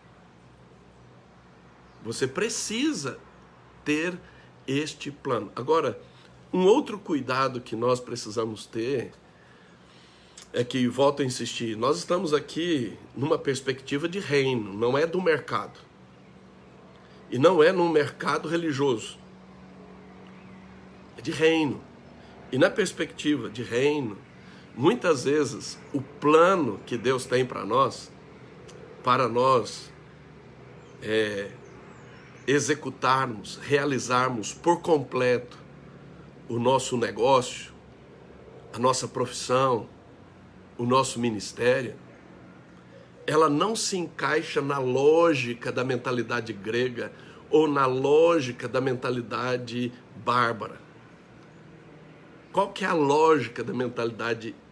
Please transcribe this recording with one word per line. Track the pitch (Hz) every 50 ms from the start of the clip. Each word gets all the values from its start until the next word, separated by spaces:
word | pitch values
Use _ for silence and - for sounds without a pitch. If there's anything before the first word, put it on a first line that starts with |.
| - - - - - - - - - - - - - - - - - - - - - - - - - - - - - - - - - - - - - - - - -
Você | 107 117 - 139 127
precisa | - 180 208 233 233 - - - 208 233 285 320 285 175 139 123 113 - - - - - - - - - - - - - -
ter | 147 151 151 165 180 180 175 - - - - - - - - -
este | - 135 143 156 147 - - - 151
plano. | 139 - - 143 123 110 104 98 -
Agora, | - 120 151 160 165 156 123 107 - - - - - - - - - - - -
um | 185 185
outro | 190 226 294 285 - 214 196
cuidado | - - 170 139 123 123 127 131 135 127 120 120
que | 120 - 113
nós | 110 120 123 127 123
precisamos | - - 120 113 - 110 104 117 113 110 107 101 -
ter | - - 113 113 131 143 120 107 90 - - - - - - - - - - - - - - - - - - - - - - - - - - - - -
é | 120 123
que, | 123 - 131 123 120
volto | 120 135 139 143 139 151 143
a |
insistir, | 123 117 - 120 113 - - 117 113 110
nós | 107 120 135 156 170
estamos | 170 - 175 175 - 156 151
aqui | 139 - - - 151 170 175 165 135 117 95 - - - - -
numa | - 139 160 165 -
perspectiva | - 143 131 131 - 135 135 - - - 139 143 165 170
de | 175 202
reino, | - 123 143 143 135 135 127 117 104 98 98
não | 104 117 120 131
é | 139 160
do | 165 170 185
mercado. | 185 170 156 143 - - 123 110 - - - - - - - - - - - - - - - - - - - - - - - - - - - - - - - - - -
E | - 120
não | 143 175 190 156 151
é | 170
num | 190 175 175 170
mercado | 156 151 143 120 - - - 147 147 156 - 156
religioso. | 170 170 165 160 139 131 143 139 120 107 - - - - - - - - - - - - - - - - - - - - - - - - - - - - - - - - - - - - - - - - - - - -
É |
de | - 175
reino. | 156 127 160 160 160 160 156 135 101 - - - - - - - - - - - - - - -
E | -
na | 127 165 190
perspectiva | - - 190 - - - 165 - - - - 151 147 131 113 95
de | 104 123 113
reino, | 107 117 120 139 147 151 147 131 110 98 95 - - - - - - - - - - -
muitas | 113 127 170 233 240 - 180 156 120 110
vezes | 135 143 156 143 117 107 95 - - - - - - -
o | 139
plano | 123 - - - 147 147 156 160 170 185 196 180 143 117 95 87 -
que | - 123
Deus | 110 101 120 117 123 127
tem | - 127 127 131
para | 123 113 98 98
nós, | 98 113 131 135 113 - - - - - - - - - - - - - - - - - - - - - - -
para | 127 123 131 131 113
nós, | 113 123 127 131 131 117 101 - - - - - - - - - - - - - - - - - - - - - - - - - - - -
é, | 107 110 110 107 107 104 98 101 98 - - - - - - - - - - - - - - - - - - -
executarmos, | - 139 147 120 139 151 - - 135 127 - - 131 131 135 135 123 113 101 90 - - -
realizarmos | - 117 139 143 139 147 135 117 107 113 127 123 127 127 127 110 98 - -
por | - - 170 170 170
completo | - 170 160 143 131 - - 127 127 123 123 117 - - - - - - - - - - - - - - - - - - - - - -
o | 113 120
nosso | 120 123 135 127 - - 127
negócio, | 120 113 104 104 104 113 135 135 127 120 - - - - - - - - - - - - - - - - - - - - - - - - - -
a | 113
nossa | 120 131 127 - 127
profissão, | 110 - 131 123 - - - - - 123 131 135 135 123 107 - - - - - - - - - - - - - - - - - - - -
o | 120
nosso | 120 127 135 131 - - 117
ministério, | 120 120 107 98 - - - - 117 123 127 139 123 104 - - - - - - - - - - - - - - - - - - - - - - - - - - - -
ela | 147 156 160 151
não | 147 151 180 214 226
se | 220 - - 196
encaixa | 180 165 156 - - 147 139 151 160 165 - - 147
na | 139 139 143 139
lógica | 131 127 123 131 139 151 160 170 170 170 151 131 123 120 117 - - 127
da | 120 127 127
mentalidade | 131 127 120 - 135 123 123 110 113 123 120 110 110 107
grega | 98 95 107 113 120 127 127 120 113 107 104 - - - - - - - -
ou | - 156 156 151
na | 143 143 135
lógica | 127 127 131 135 135 147 156 165 170 170 160 131 123 - - -
da | - 117 131
mentalidade | 131 135 131 127 - 127 127 123 113 104 117 113 120 127 127 127 123 110 117 123 123 117 - - - - -
bárbara. | - 113 123 120 123 120 117 117 104 110 - - - - - - - - - - - - - - - - - - - - - - - - - - - - - - - - - - - - - -
Qual | 185 202 196 -
que | - 196
é | 185
a | 185
lógica | 160 147 139 143 151 160 160 160 143 120 113 - - 120
da | 127 123
mentalidade | 123 127 117 120 120 117 117 113 104 110 117 117 113 110 113 - - - -